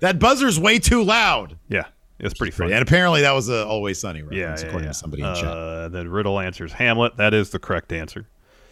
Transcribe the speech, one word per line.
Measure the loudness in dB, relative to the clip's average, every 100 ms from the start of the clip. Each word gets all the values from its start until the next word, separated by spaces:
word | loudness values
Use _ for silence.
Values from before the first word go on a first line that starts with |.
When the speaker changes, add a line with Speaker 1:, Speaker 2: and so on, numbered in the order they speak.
Speaker 1:
"That | 0 4
buzzer's | 4 4 4 4
way | 4 4
too | 4 4
loud." | 4 4 2 0 -4 -14 -6
Speaker 2:
Yeah. | -4
It's | -4
pretty | _ _ -10 -8
Speaker 1:
It's | -4
pretty | -6
Speaker 2:
funny. | -2 0
Speaker 1:
and | 0
apparently | 4 4 4 4
that | 4
was | 2 0
a | -2 -2
Always | -2 -4 -4
Sunny | -6 -8
reference, | -8 -6
Speaker 2:
Yeah, | -6 -6
yeah, | -6
Speaker 1:
according | -6 -6
Speaker 2:
yeah. |
Speaker 1:
to | -8
somebody | -8 -6
in | -6
chat. | -4
Speaker 2:
Uh, | -4 -6 -8 -8 -8
then | -8 -6
Riddle | -4 -2 -2
answers | -4 -6 -10
Hamlet. | -2 2 2 2 2
That | 2
is | 2 0
the | -4
correct | -4 -6 -4
answer. | -8 -8 -14 -16 _ _ _ _